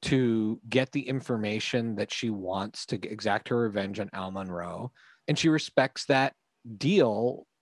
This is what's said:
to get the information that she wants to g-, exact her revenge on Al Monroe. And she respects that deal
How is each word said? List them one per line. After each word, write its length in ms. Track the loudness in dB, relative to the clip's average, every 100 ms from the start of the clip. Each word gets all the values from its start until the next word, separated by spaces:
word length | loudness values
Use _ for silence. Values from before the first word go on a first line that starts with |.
to 560 | 0 4 4 4 2 -2 0
get 220 | 0 2
the 160 | -2 -4
information 880 | -4 -2 -2 -2 -2 -2 -2 -2 -2
that 160 | -4
she 180 | -4 -4
wants 560 | -4 -2 -4 -4 -8 -6
to 100 | -6
g-, 100 | -6
exact 400 | -4 -2 -2 0
her 80 | 0
revenge 400 | 0 -2 -4 -4
on 100 | -8
Al 180 | -8 -8
Monroe. 600 | -8 -6 -8 -8 -8 -10 -12 -20 _ -2
And 100 | 2
she 100 | 4
respects 560 | 2 2 2 2 0 2
that 280 | 2 2 -2 _ _ -14 -2
deal 680 | 4 6 6 4 0 -2 -12 _